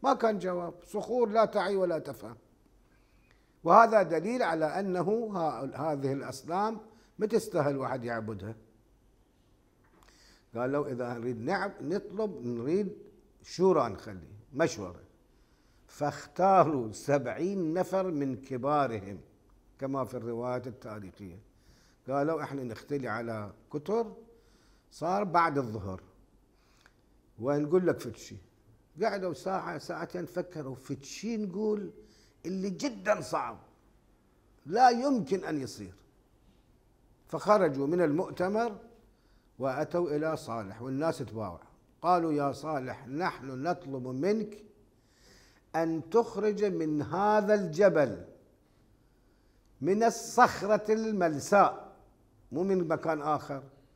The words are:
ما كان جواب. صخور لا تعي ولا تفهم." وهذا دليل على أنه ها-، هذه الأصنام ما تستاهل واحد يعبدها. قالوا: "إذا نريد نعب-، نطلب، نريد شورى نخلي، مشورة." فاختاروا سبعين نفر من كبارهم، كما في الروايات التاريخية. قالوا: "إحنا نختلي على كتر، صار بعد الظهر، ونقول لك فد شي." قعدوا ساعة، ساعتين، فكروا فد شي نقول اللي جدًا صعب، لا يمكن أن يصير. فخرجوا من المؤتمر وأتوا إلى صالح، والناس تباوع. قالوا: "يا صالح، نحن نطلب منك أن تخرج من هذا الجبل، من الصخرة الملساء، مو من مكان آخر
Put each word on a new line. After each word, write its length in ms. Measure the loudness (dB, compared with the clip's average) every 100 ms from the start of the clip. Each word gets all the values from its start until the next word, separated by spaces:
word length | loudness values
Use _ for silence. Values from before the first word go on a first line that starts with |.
ما 120 | 2
كان 240 | 2 2 0
جواب. 360 | -2 -4 -6 -10
صخور 440 | -8 -8 -2 0 2
لا 160 | 4
تعي 320 | 4 4 0 2
ولا 220 | 2 0
تفهم." 380 | -4 -12 -14 -16 _ _ _ _ _ _ _ _ _ _ _ _
وهذا 380 | 8 10 10 8
دليل 400 | 4 2 0 0
على 220 | 0 2
أنه 680 | 0 0 -2 0 2 0 0
ها-، 580 | -2 -2 -2 -8 -4 -4
هذه 200 | -2 -2
الأصنام 680 | -4 -6 -12 -4 -2 -2 -4 -12 -20 _ -6
ما 80 | 0
تستاهل 500 | 0 0 0 0 0
واحد 280 | -4 -4
يعبدها. 500 | -4 -4 -6 -8 -10 -12 -18 _ _ _ _ _ _ _ _ _ _ _ _ _ -20 _ -20 -20 _ -4
قالوا: 300 | -2 0 -2
"إذا 260 | -4 -6
نريد 260 | -4 -6 -4
نعب-، 420 | -2 -2 -2 -6
نطلب، 640 | -6 -6 -6 -6 -6 -6 -6
نريد 460 | -4 0 0 0 -6 -18 -20 _ _
شورى 460 | -18 2 4 4 2
نخلي، 400 | -2 -12 -14 -16 -20 -14
مشورة." 460 | 0 0 0 -10 -12 -20 _ _ _ _ _ _ _ _
فاختاروا 1040 | -4 -4 -4 -14 2 6 8 8 4 -4
سبعين 840 | -8 0 2 2 -4 -2 -2 -2
نفر 360 | 0 0 0 0
من 260 | -2 -2 -4
كبارهم، 840 | -8 -4 0 2 2 -2 -8 -14 -16 _ _ _ _ _
كما 260 | -6 -4
في 120 | -4 -6
الروايات 500 | -6 -4 -4 -4 -6
التاريخية. 720 | -14 -14 -12 -14 -14 -16 -16 -20 _ _ -20 _ _ -4
قالوا: 340 | -2 0 -2
"إحنا 220 | -4 -8
نختلي 440 | -8 -10 -6 -6 -4
على 440 | -4 -4 -8 -8 -14 _
كتر، 400 | -10 -4 -2 -2 -8 -20 -20 _ _ _ _ _
صار 340 | -8 -2 -2
بعد 340 | 2 4 4 2
الظهر، 440 | -2 -4 -6 -10 -12 _ -20 _ _ _ _ _ -20 _ _ _ _ -8
ونقول 460 | -2 0 2 2 4
لك 140 | 0
فد 160 | -4 -12
شي." 200 | -16 -18 -20 _ _ _ _ -4
قعدوا 300 | -2 -2 -6
ساعة، 460 | -6 -6 -6 -6 -10
ساعتين، 460 | -8 -8 -8 -8
فكروا 500 | -8 -6 -8 -8 -10
فد 300 | -12 -10 -10
شي 320 | -10 -10 -6 -4
نقول 540 | -4 -4 -2 -2 -6 -14 -20 _ _ _ -8
اللي 240 | -4 -4
جدًا 500 | -4 -6 -6 0 0
صعب، 380 | 0 -4 -4 -8 -18 _ _ _ _ _ _ _ _ _ -4
لا 240 | 6 6
يمكن 540 | 6 2 2 0 -2
أن 160 | -2 -4
يصير. 340 | -6 -10 -14 -16 _ _ _ _ _ _ _ _ _ _ _ _ _
فخرجوا 580 | -8 4 6 6 2 0
من 140 | 2
المؤتمر 760 | 4 2 -2 -2 -2 0 -2 -4 -16 -20 _ _ _ _ _ _
وأتوا 580 | -4 -2 -2 -2 0 -2
إلى 200 | -2 -4
صالح، 460 | -6 -8 -8 -10
والناس 360 | -8 -2 0 -2
تباوع. 420 | -6 -6 -8 -8 -18 -20 _ _
قالوا: 300 | 4 4 4
"يا 200 | 2 0
صالح، 560 | -2 -4 -4 -4 -10 -8
نحن 540 | -4 -4 -4 -10 -6
نطلب 440 | -4 -4 -4 -8 -6
منك 580 | -2 0 0 -2 -10 -20 _ _ _ _ _ _ -20 -20 _ _ -2
أن 340 | 0 -2 0
تخرج 540 | 2 2 0 -2 0
من 380 | 0 0 -2 -2
هذا 520 | -2 0 4 4 6
الجبل، 720 | 2 2 6 6 6 2 0 -12 -20 _ _ _ _ _ _ _ _ _ _ _ _ _ _
من 220 | 0 4
الصخرة 880 | 2 0 -4 6 6 6 2 2 2
الملساء، 1040 | 0 0 2 2 0 4 6 6 4 -14 -20 -20 _ _ _ _
مو 100 | -4
من 260 | 2 2 2
مكان 340 | -2 0 -2
آخر 400 | 0 -2 -2 -10 -10 -20 _